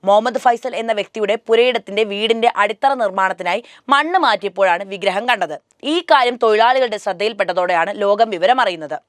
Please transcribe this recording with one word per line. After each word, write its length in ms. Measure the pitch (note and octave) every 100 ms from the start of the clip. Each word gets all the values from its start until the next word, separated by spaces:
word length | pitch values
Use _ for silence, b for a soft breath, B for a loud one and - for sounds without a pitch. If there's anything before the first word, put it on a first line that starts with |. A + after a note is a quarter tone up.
മുഹമ്മദ് 380 | F#3+ G#3 A3+ G#3+
ഫൈസൽ 320 | B3+ A#3+ B3+ A3
എന്ന 160 | A3+ G#3+
വ്യക്തിയുടെ 400 | G3 - G3+ A3 -
പുരയിടത്തിന്റെ 580 | A3+ B3 A#3 G3 G3+ A3
വീടിന്റെ 400 | G3+ A3 A3+ A3+ -
അടിത്തറ 380 | G#3 A3 C#4
നിർമ്മാണത്തിനായി 720 | C4+ G#3+ F#3+ F#3+ F#3 F3 G3 B B -
മണ്ണ് 240 | C#4 D4+ F#4 C#4+
മാറ്റിയപ്പോഴാണ് 580 | G#3 G3 F#3 F#3+ F3
വിഗ്രഹം 440 | G3 G3 F#3+ F#3 B3
കണ്ടത്. 280 | A3+ E3+ D3 _ _ C4+
ഈ 20 | E4 F4
കാര്യം 260 | D4 B3 B3
തൊഴിലാളികളുടെ 540 | A3+ G#3+ A3+ C4 B3 G#3
ശ്രദ്ധയിൽപ്പെട്ടതോടെയാണ് 960 | - F3 G#3 G#3+ F#3 F3+ F3+ F3 E3+ G#3
ലോകം 280 | G3+ G#3 A3+ F#3
വിവരമറിയുന്നത്. 600 | F#3 B3+ A3 E3+ D3+ D3